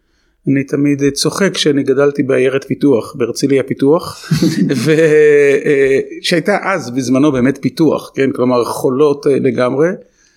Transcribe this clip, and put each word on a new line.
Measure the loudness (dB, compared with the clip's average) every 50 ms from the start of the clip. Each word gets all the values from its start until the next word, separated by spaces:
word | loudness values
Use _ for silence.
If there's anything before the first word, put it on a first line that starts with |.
| _ _ _ _ _ _ _ _ _ -2
אני | 0 0 -2
תמיד, | -2 -2 0 0 0 0 0
אה, | 0 -2
צוחק | 0 -2 -2 -2 -2 0 -2 -2 -2
שאני | 0 0 0 0 0
גדלתי | 0 0 2 2 2 2 0 0
בעיירת | -2 0 0 0 2 0 0 -2 -4
פיתוח, | -6 -4 0 2 2 2 2 -2 -6 -6 -6
בהרצליה | -6 -4 -2 -2 -2 0 0 0
פיתוח, | 0 -2 -4 0 2 2 2 0 -2 -6 -14 -16 -6 -4 -2 0
<laughs> | 0 0 0 0 0 0 0 -2 0
ו-, | 0 2 2 4 4 4 4 6 6 6 4 4 4 2 0 0
אה, | 0 0 2 2 2 2 0 -2 -4 -10 -10
שהייתה | -4 -2 -2 -2 0 0 -2 -2
אז | -2 -4 -4 -4 -6 -6
בזמנו | -6 -4 -2 0 0 2 2 2
באמת | 2 2 0 0 0 -2
פיתוח, | -4 -4 -2 0 0 0 0 -2 -4 -6 -4
כן? | -2 -2 -2
כלומר | -2 -2 0 0 0 0 0
חולות, | -2 -4 -4 -2 -2 0 2 2 2 0 0 0
אה, | 0 0 0
לגמרי. | 0 0 0 0 -2 -2 0 0 0 -2 -2 -6 -12 _ _ _ _ _ _